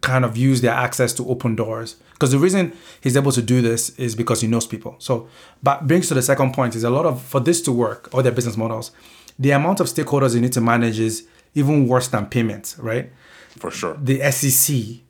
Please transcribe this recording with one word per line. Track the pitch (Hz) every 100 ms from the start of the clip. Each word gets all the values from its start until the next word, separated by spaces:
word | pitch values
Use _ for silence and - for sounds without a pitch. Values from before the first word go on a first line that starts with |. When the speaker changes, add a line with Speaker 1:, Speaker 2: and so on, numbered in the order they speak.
Speaker 1:
kind | - 131
of | 120 110
use | 131 131
their | 117
access | 117 123 - 123
to | - 123
open | 127 120
doors. | 113 110 113 113 - _ _
'Cause | 139
the | 139
reason | 175 190 170 - - -
he's | 135 127
able | 135
to | 127
do | 110 127
this | 117 113 - -
is | 123
because | 110 117 113
he | 113
knows | 113 -
people. | 107 110 -
So, | - 120 - - - _
but | - 139 143
brings | 170 175
to |
the | 135
second | 123 139 131
point | 127 123
is | 113
a | 117
lot | 127 165
of, | 127
for | - 139
this | 127 170
to | -
work, | 120 113 107 -
all | 131
their | 127
business | 113 120 104
models, | 110 113 - _ - - - -
the | 135
amount | 139 156 190
of | 170
stakeholders | - 151 139 135
you | 117
need | 123
to | 123
manage | 117 117 117 110
is | 113 110 - _ _
even | 147 139 151 127
worse | 127 123
than | 113 101
payments, | 127 113 104 - -
right? | 113 117 131 - - - - -
Speaker 2:
For | 85
sure. | - 87 80
Speaker 1:
The | 131 135
S | 139 135
E | 143
C | 127 - 139 110 117 _